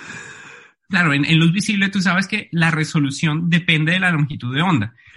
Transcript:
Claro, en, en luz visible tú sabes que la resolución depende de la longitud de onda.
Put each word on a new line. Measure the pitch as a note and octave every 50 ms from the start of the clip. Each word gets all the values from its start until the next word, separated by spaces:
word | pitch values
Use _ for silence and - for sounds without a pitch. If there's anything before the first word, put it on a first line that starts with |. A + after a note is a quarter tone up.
| - - - - - - - - - - - - - - _ _ _ _
Claro, | G3+ F3+ F3+ D3+ C#3+
en, | C#3 C#3+
en | - D#3+ D#3+
luz | E3 E3+
visible | E3+ G#3 - - G#3 G3 G3 G3
tú | G3 G3
sabes | F3+ F#3+ E3+ F#3+ F#3+ -
que | G#3+ G#3 - -
la | - E3+ E3 E3
resolución | D#3 D#3 D#3 D#3 - D#3 C#3+ C#3 C#3 - E3+ D#3 D3 D#3+ E3+ E3+
depende | E3+ E3 F3 - D#3+ D3+ D#3 D#3+
de | F3+ F#3+
la | F#3+ F3+
longitud | E3 D3 D3+ A#2+ - A2 B2 B2 C3
de | D3
onda. | E3+ F#3+ E3 A#2+ - A#2 - _ _ - -